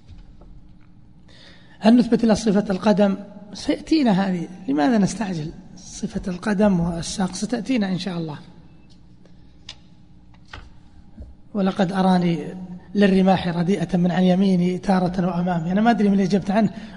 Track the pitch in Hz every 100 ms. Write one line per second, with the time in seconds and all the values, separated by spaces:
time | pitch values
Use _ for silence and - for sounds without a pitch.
0 | - - - - - - - - - -
1 | - - - - - - - - 208 247
2 | - 226 233 196 226 196 202 185 214 196
3 | 202 196 - - - - - 311 - 320
4 | 247 185 196 180 156 - - 285 285 226
5 | 185 - 202 170 151 - - - - -
6 | 208 - - 180 226 196 214 180 170 170
7 | 156 - 185 - 214 240 196 254 196 185
8 | 202 170 160 147 - - - - - -
9 | - - - - - - - - - -
10 | - - - - - - - - - -
11 | - - - - - 214 190 190 180 190
12 | 190 185 175 160 147 - - 180 - 202
13 | 202 190 190 180 180 170 175 202 165 185
14 | 180 175 185 180 196 180 180 180 - 185
15 | 180 185 180 175 180 170 160 190 226 233
16 | 202 196 190 196 - 202 208 - -